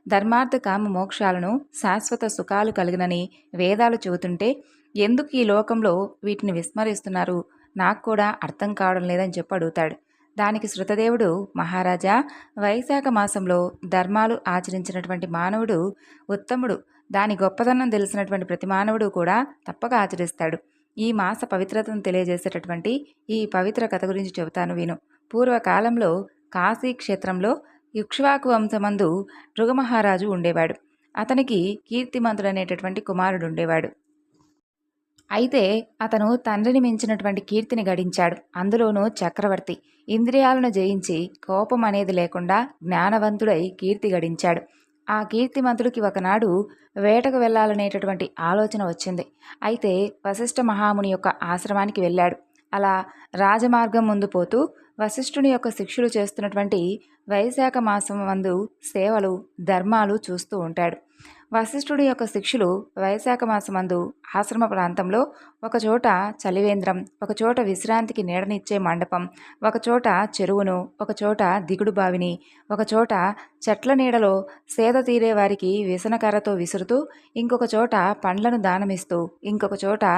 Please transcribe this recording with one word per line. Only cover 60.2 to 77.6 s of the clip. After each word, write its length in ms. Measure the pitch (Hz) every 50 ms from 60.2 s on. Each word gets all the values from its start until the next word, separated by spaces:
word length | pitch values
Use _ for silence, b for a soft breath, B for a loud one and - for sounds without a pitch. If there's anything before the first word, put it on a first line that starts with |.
| - -
చూస్తూ 280 | 180 175 - - 214 190
ఉంటాడు. 380 | 165 165 165 180 175 170 - - _ B B B B B B B B B 220
వశిష్ఠుడి 540 | 226 220 220 - 285 285 - 294 277 285
యొక్క 180 | 269 247 - 233
శిష్యులు 600 | 214 - 208 196 - - 233 196 175 185 202 214 _ -
వైశాఖ 460 | 190 190 190 202 220 - 247 247 247 247
మాసమందు 720 | 226 214 202 202 - 196 185 185 175 180 175 175 - - _ - - -
ఆశ్రమ 300 | 196 214 - 233 226 233
ప్రాంతంలో 640 | 208 202 190 180 175 175 202 180 180 202 233 285 294 B B B B B B 220
ఒకచోట 440 | 226 - 233 214 214 220 240 247 226 190 180 196 208
చలివేంద్రం, 760 | 220 - - 196 180 196 202 208 202 202 185 190 185 185 180 - _ - 208
ఒకచోట 380 | 202 208 - 220 233 247 254
విశ్రాంతికి 600 | 226 196 190 185 - 220 226 226 220 214 - 220 185
నీడనిచ్చే 540 | 175 175 185 190 202 208 190 - - 208
మండపం, 520 | 196 190 170 170 175 175 - 185 175 180 180 B B B B B B 214
ఒకచోట 440 | 220 220 220 - 233 240 247 240
చెరువును, 800 | 220 180 185 208 214 - - 190 185 202 202 202 190 185 180 185 180 _ -
ఒకచోట 420 | 208 - 208 - 208 208 214 214 202
దిగుడు 480 | 175 185 208 175 151 190 180 208 214
బావిని, 480 | 185 202 190 185 180 180 180 175 175 b b b b b b -
ఒకచోట 420 | 208 202 214 220 220 226 233 233 214 185 175 196 208 B B B B - - 226
చెట్ల 240 | 208 208 - 254 277
నీడలో 520 | 262 262 247 240 233 214 190 190 190 190 B B B B -
సేద 240 | - - 226 233 247
తీరే 400 | 262 247 247 240 233 226 226 220
వారికి 500 | 208 202 202 202 202 190 185 196 208 202
విసనకర్రతో 680 | 185 180 180 - 220 233 226 226 214 202 208 208 208 202
విసురుతూ, 540 | 175 175 170 - 190 185 185 233 277 311 B B B B B B
ఇంకొక 400 | 233 233 233 247 233